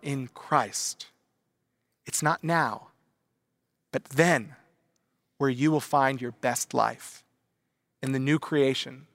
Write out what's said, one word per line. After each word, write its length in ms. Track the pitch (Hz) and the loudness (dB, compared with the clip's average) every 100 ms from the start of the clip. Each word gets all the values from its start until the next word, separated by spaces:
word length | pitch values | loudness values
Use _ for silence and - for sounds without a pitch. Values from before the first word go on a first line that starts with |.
in 260 | 147 139 123 | -6 -8 -8
Christ, 800 | - - 147 110 - - - - _ _ _ _ _ _ _ _ _ - | -14 0 0 0 -4 -8 -10 -16 _ _ _ _ _ _ _ _ _ -8
it's 160 | - | -2
not 220 | 156 165 | 0 0
now, 460 | 160 165 131 104 - _ _ _ _ _ _ _ _ _ _ | 0 0 0 -4 -12 _ _ _ _ _ _ _ _ _ _
but 140 | 139 - | -8 0
then 500 | 135 170 147 104 - _ _ _ _ _ _ _ - | 4 4 4 -2 -16 _ _ _ _ _ _ _ -2
where 100 | 139 | -2
you 220 | 123 151 | 2 2
will 80 | 156 | 2
find 420 | - 143 135 131 | 2 2 2 0
your 100 | 123 | -6
best 420 | - 123 120 - | -4 -4 -4 -2
life, 500 | 127 113 117 - - _ _ _ _ _ _ _ _ | 0 0 -2 -14 -20 _ _ _ _ _ _ _ _
in 100 | 135 | -4
the 80 | 135 | -2
new 180 | 135 151 | 0 0
creation, 680 | - 151 135 131 131 131 147 | 0 2 2 0 -6 -12 -20